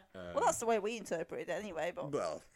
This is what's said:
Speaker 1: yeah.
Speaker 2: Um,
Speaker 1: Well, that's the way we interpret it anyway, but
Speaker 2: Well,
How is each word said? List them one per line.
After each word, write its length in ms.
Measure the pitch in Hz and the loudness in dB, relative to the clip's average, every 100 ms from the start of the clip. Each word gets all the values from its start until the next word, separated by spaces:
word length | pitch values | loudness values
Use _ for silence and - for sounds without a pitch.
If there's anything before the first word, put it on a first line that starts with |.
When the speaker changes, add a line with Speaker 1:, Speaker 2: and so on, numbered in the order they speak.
| - | -4
Speaker 1:
yeah. 60 | 95 | -12
Speaker 2:
Um, 120 | 90 | -6
Speaker 1:
Well, 100 | 269 | 2
that's 140 | 453 - | 4 4
the 80 | 226 | 4
way 120 | 226 | 4
we 180 | 202 233 | 2 -2
interpret 500 | - 170 170 123 151 | -2 -2 -2 -6 -4
it 60 | |
anyway, 400 | 170 214 160 160 | -4 -4 -2 -2
but 160 | 175 180 | -2 -2
Speaker 2:
Well, 320 | 139 87 76 - | 0 0 -2 -8